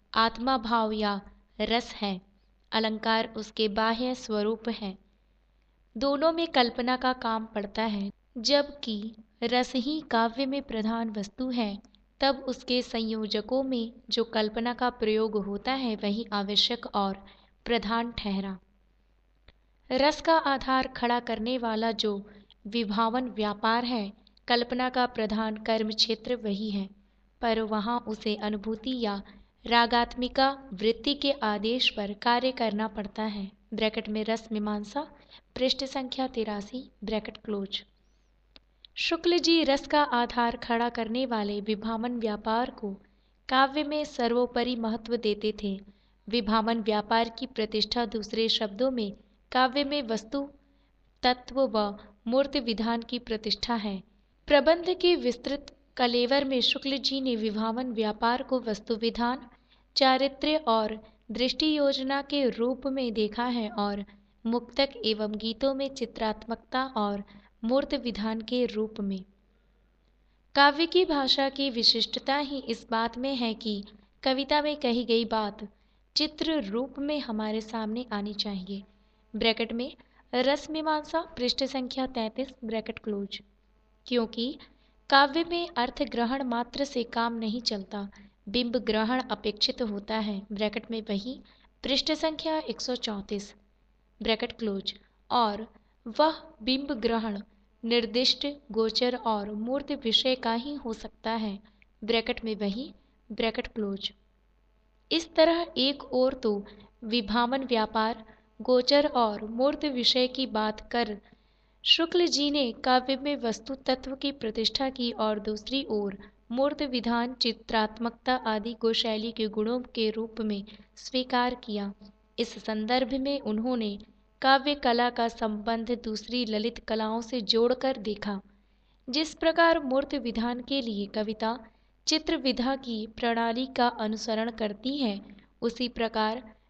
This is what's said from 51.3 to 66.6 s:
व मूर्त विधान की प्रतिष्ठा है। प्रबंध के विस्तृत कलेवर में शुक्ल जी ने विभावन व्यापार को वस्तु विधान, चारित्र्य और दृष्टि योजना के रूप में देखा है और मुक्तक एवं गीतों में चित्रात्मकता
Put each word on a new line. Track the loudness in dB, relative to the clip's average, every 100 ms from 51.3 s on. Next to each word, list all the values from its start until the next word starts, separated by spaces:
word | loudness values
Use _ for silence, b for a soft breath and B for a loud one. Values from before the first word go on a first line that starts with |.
| 2 -2 0
व | 2 2 0 -4 B _ 0
मूर्त | 2 4 0
विधान | 0 0 0 -2
की | -4 -8
प्रतिष्ठा | -4 -4 -2 -4 -2 -2
है। | -2 -6 -10 _ _ _ 4
प्रबंध | 6 8 4 2
के | 2 4 4
विस्तृत | 2 -2 -4 -6 -8 -20 _ 0
कलेवर | 2 4 4 4 4
में | 2
शुक्ल | 2 2 0 -2
जी | 0 0
ने | 0 0
विभावन | 0 0 -2 -2 -2
व्यापार | 0 -2 2 2 2
को | 0 -2
वस्तु | 0 -4 -2 0
विधान, | 0 0 -2 -2 -8 b b b _ 4
चारित्र्य | 6 6 2 0 2 2
और | 4 2 2 -4 B B -10
दृष्टि | 0 0 2 2 4
योजना | 4 2 0 -2
के | 0 2 2
रूप | 2 0 0 -2
में | -2 -2
देखा | 0 0 0 -2
है | 0 -2
और | -2 -2 -2 -8 B B _ -2
मुक्तक | -2 -2 0 0 0 0
एवं | 0 -2
गीतों | -2 -4 0 0
में | 0 -4 -4
चित्रात्मकता | -8 -2 -2 -2 -6 -8